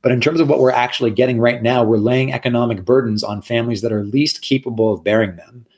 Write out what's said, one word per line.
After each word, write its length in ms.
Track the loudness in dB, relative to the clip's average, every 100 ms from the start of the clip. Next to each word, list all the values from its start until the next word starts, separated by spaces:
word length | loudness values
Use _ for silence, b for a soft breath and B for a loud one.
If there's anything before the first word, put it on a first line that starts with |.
But 80 | 0
in 100 | 2
terms 200 | 2 0
of 80 | 2
what 100 | 4
we're 140 | 4
actually 400 | 2 -2 -2 -2
getting 260 | 0 0 2
right 240 | 0 0
now, 220 | 0 2
we're 140 | 2 2
laying 340 | 2 0 -2
economic 520 | -2 -2 0 -2 -4
burdens 380 | 0 2 2 -4
on 180 | -4 -8
families 420 | -4 -4 -2 -4
that 100 | -2
are 100 | -4
least 400 | -2 -2 -2 -4
capable 500 | -2 -4 -2 -2 0
of 120 | 0
bearing 320 | 0 0 0 -6
them. 300 | -20 -20 -20